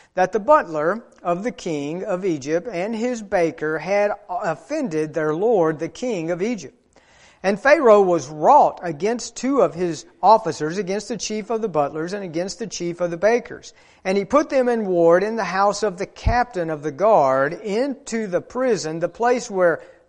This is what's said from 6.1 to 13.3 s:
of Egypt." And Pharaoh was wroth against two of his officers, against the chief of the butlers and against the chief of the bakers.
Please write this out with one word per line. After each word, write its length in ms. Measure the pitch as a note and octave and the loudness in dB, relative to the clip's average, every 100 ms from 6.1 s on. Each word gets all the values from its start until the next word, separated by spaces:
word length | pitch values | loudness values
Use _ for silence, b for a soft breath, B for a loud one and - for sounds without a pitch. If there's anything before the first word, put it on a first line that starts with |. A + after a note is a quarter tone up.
| F#3+ D#3+ | -4 -4
of 140 | F3 | -4
Egypt." 320 | A3 A3 C3 - _ b b b b b F#3+ | -4 -4 -10 -20 _ b b b b b -4
And 140 | G3+ | 0
Pharaoh 420 | C4+ D#4 A#3+ G#3 | 4 6 8 8
was 280 | F#3 E3+ C#3 | 6 2 -2
wroth 500 | D3+ F3+ C#4+ G#3+ - | 0 6 6 6 2
against 540 | F3 D3 G3+ A#3+ - - | -8 -4 -4 -4 -8 -6
two 260 | B3+ C#4 | -2 2
of 140 | E3+ D#3 | 2 0
his 300 | F3 D3+ B _ | -4 -4 B _
officers, 560 | F#3+ A3 E3+ - D#3 F#3 | 4 4 4 -4 -4 -4
against 320 | F3+ G3+ - | -4 -6 -6
the 80 | F3+ | -8
chief 320 | - G#3+ G3+ | -6 -8 -6
of 120 | A3+ | -4
the 60 | G#3+ | -2
butlers 460 | D#3 C#3+ D#3 E3+ | 0 -2 -2 -6
and 100 | G3+ | -8
against 340 | F#3 D#3 F#3+ - | -6 -6 -6 -8
the 100 | A3 | -10
chief 340 | - F3 E3+ | -8 -8 -4
of 100 | F3 | -4
the 60 | E3 | 0
bakers. 560 | G3+ | 2